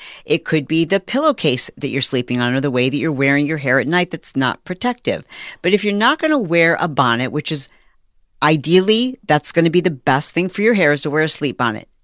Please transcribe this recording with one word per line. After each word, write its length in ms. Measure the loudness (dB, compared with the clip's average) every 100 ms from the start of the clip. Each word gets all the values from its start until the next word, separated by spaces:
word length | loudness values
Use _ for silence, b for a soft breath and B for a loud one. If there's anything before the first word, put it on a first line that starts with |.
| B B
It 220 | B -2 0
could 220 | -2 0
be 180 | 0 2
the 140 | 0
pillowcase 720 | -2 -2 0 0 0 0 -2 -6
that 140 | -6
you're 120 | -2
sleeping 380 | 0 0 -2 -2
on 140 | 0
or 80 | 0
the 80 | 0
way 180 | 0 0
that 100 | 0
you're 140 | -2
wearing 360 | 0 2 2 0
your 100 | -2
hair 220 | 0 0
at 80 | 2
night 240 | 0 0
that's 240 | -4 -6 -2
not 280 | -2 -2
protective. 640 | -8 -6 -4 -4 -4 -4 -6 B B B
But 100 | 0
if 100 | 0
you're 80 | 0
not 280 | 0 2 2
gonna 180 | 0 0
wear 400 | 0 2 2 2
a 80 | 0
bonnet, 440 | 0 2 2 -2
which 200 | -4 -4
is 160 | -6 -6 b b b _ _ _ 0
ideally, 760 | 2 2 4 4 4 2 0 -4 0
that's 260 | 0 2
gonna 200 | 0 2
be 100 | 2
the 80 | 0
best 460 | -2 0 0 0 -4
thing 140 | -4
for 120 | -2
your 140 | 0 2
hair 160 | 2
is 100 | 0
to 80 | -2
wear 140 | -2
a 60 | 0
sleep 280 | -2 -4 -2
bonnet. 300 | -4 -4 -10 _